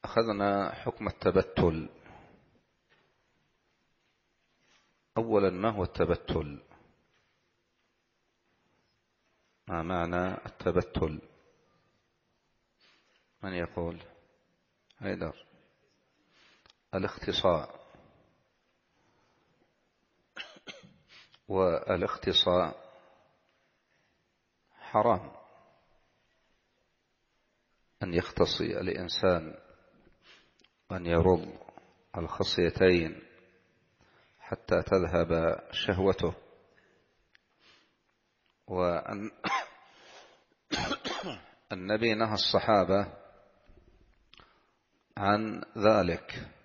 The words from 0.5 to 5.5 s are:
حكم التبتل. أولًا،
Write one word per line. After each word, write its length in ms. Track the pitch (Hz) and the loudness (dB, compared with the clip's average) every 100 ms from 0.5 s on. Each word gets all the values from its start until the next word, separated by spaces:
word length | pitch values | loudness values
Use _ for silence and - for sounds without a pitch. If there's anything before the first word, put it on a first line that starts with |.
| 101 98 | 0 -2
حكم 320 | - - - 104 | -6 -8 -6 -8
التبتل. 800 | - 101 90 - - 87 80 - - - - - - _ _ _ _ _ _ _ _ _ _ _ _ _ _ _ _ _ _ _ _ _ _ _ _ _ _ _ - | -2 2 4 2 2 2 2 -8 -16 -20 -20 -20 -20 _ _ _ _ _ _ _ _ _ _ _ _ _ _ _ _ _ _ _ _ _ _ _ _ _ _ _ -4
أولًا، 340 | 113 107 98 | 2 4 2